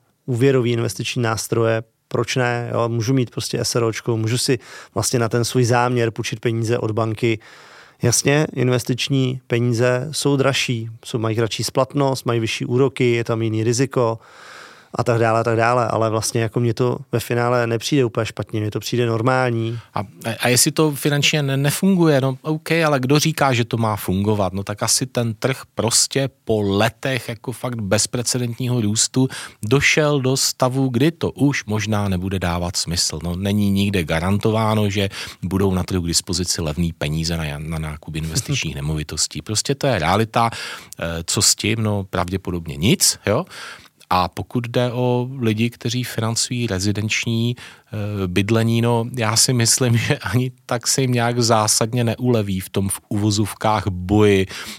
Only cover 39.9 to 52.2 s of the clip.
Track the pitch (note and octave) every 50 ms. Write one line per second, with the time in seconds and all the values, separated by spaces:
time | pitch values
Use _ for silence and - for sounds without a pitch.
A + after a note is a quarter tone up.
39.9 | B2 F#2+ D2+ E2 F#2 G#2+ A2+ A2 - A#2+ A#2 A#2 - - - - - - - -
40.9 | - - F2 E2+ E2 E2 E2 - - - - - - - - G2 A2+ A2+ A2 G#2+
41.9 | G#2 G2+ G2 G2 - F#2 F2+ F2 F#2+ F#2 - - F2 F2 E2 E2 C#2 C#2 D#2 A2+
42.9 | F#3+ - - - - - - G2 G#2 C3+ F#3+ - - - - - - - - -
43.9 | _ - - - F2+ F2+ F2+ E2+ - - F2 - - B2 A#2+ A#2+ A#2+ B2+ B2 B2
44.9 | A2+ B2 B2 B2 B2 B2 B2 B2+ C3+ C#3 A#2+ A2+ G#2+ G#2 A#2 A#2 A#2 - - B2+
45.9 | A2+ B2+ A#2+ - - - A2 A2+ A#2 - - - B2+ A#2+ A#2+ A2 G2 F#2 F2+ G#2
46.9 | G2+ G#2 G#2 G#2 - - - A#2 A#2 A2+ A#2 A#2+ A#2+ - - - - - _ _
47.9 | - G#2+ G2+ G#2 G#2 G2+ G2 F2+ F2+ G2+ G2+ G#2 A#2 A2+ A2+ A2+ A#2 A#2 A2+ A#2+
48.9 | A#2+ A#2 A#2 B2 C3 B2 A2+ G#2+ A2 A2+ - - C3 A#2+ A#2 A#2 - - C3 B2
49.9 | A#2 A#2 A2 G#2 D3 C#3 - G2 F#2 B2+ B2+ B2+ B2 _ _ - B2+ B2 - -
50.9 | - - C3+ B2 B2 A#2+ A#2 A#2+ A#2+ A#2+ A#2+ A2+ A#2 A2 G#2+ G#2+ - - A#2 A2+
51.9 | A#2 B2 A#2+ A2+ G#2+ -